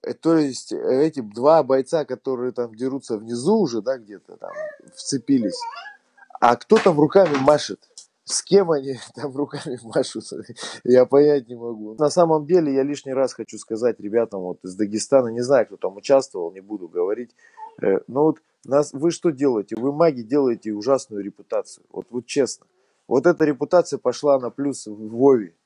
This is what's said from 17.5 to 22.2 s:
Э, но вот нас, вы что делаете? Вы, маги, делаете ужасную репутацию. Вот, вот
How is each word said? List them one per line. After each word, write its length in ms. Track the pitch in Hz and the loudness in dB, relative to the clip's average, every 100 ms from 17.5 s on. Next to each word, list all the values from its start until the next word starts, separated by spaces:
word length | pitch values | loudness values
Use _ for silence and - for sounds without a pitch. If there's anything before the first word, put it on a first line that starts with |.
| - - - | -20 -20 -4
Э, 160 | 104 95 - | -2 -2 -2
но 160 | 123 | 0
вот 140 | 156 156 _ _ | 0 0 _ _
нас, 280 | - 139 147 | -2 -2 -2
вы 180 | 139 165 | -2 -4
что 180 | 165 175 | 0 -4
делаете? 460 | 131 139 113 101 113 | 0 0 0 -4 -4
Вы, 160 | 131 | -4
маги, 300 | 147 170 127 | 2 0 0
делаете 500 | 110 147 135 113 110 | -2 0 0 -2 -6
ужасную 500 | 104 110 135 - 104 | -6 0 -2 -2 -10
репутацию. 600 | 101 - - 110 - - _ | -10 -12 -8 -6 -6 -18 _
Вот, 160 | - - | -14 -10
вот 160 | 120 | -10